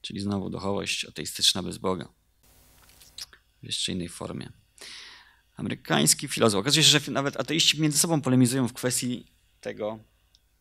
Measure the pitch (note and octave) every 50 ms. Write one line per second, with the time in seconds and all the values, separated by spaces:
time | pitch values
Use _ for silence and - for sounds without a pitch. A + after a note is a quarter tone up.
0 | - - - F#2+ G2+ G2+ G2+ G2 F#2 F#2 F2+ F2+ F#2 G2 G2+ F#2+ F2+ - - -
1 | - - - - D2+ - - - - - - G2 F2+ F2+ F2 - - F#2+ F#2 F2+
2 | - - _ _ _ _ _ _ _ _ _ _ _ _ _ _ _ - _ _
3 | - - _ - - _ - _ _ _ _ _ - - - - - - F#2 F#2
4 | E2+ F2 - - - E2+ F2 - - - - _ _ _ _ - - - - -
5 | - - - - - - _ _ _ _ _ - - G2+ - - _ - D#3+ D3
6 | D3 D3+ - - - C3+ - - A#2 A2+ G2+ F#2+ G2+ C3+ C#3+ D#3+ D3 - D3 D3
7 | C#3+ D3 A2+ C3 C#3 C#3+ - - C3 - D3+ E3+ - - - D3 D#3 D3+ C#3+ D3
8 | - D#3 E3 D3 C3 C3 B2+ B2+ B2+ A#2 B2+ C#3 B2+ A2+ - - - B2+ B2 -
9 | B2 B2 B2 - - _ _ _ _ _ _ _ - - - G#2+ G#2+ G#2 A2 A2
10 | A2 _ _ _ _ _ _ _ _ _ _ _